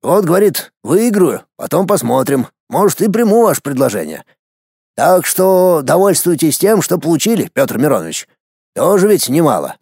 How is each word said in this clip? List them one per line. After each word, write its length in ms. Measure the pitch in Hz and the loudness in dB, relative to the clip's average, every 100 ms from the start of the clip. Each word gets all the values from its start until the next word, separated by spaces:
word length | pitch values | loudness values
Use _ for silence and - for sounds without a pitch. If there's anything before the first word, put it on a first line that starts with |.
| - | 0
Вот, 180 | 185 | 0
говорит, 480 | 175 180 208 - - _ | 2 2 2 0 -12 _
выиграю, 600 | - 175 233 208 170 95 _ - | -2 0 2 2 0 0 _ -14
потом 320 | 95 160 190 | -4 -4 0
посмотрим. 580 | 202 117 127 131 139 - _ _ | -2 0 -2 0 -2 -4 _ _
Может, 340 | 131 202 - | 0 0 0
и 80 | 214 | -2
приму 320 | 220 233 220 | 0 2 4
ваше 180 | 220 147 | 2 0
предложение. 640 | - 135 135 101 78 76 - _ _ _ _ _ _ | -4 -2 -2 -2 -8 -12 -18 _ _ _ _ _ _
Так 320 | - 151 185 - | -2 0 2 0
что 540 | - 185 185 185 165 | 0 2 2 2 0
довольствуйтесь 760 | 131 170 196 170 175 160 160 - | 0 2 2 2 0 0 -2 0
тем, 220 | 202 220 | 0 0
что 180 | - 180 | 0 -4
получили, 520 | 156 165 214 226 110 | 0 0 0 -2 -2
Петр 240 | - 135 110 | -2 -2 0
Миронович. 520 | 143 117 82 78 - _ _ _ _ - | 0 0 -4 -12 -14 _ _ _ _ -2
Тоже 320 | 143 202 196 | 0 2 2
ведь 200 | 202 - | 2 0
немало. 460 | 143 156 95 69 - | 0 2 0 -4 -12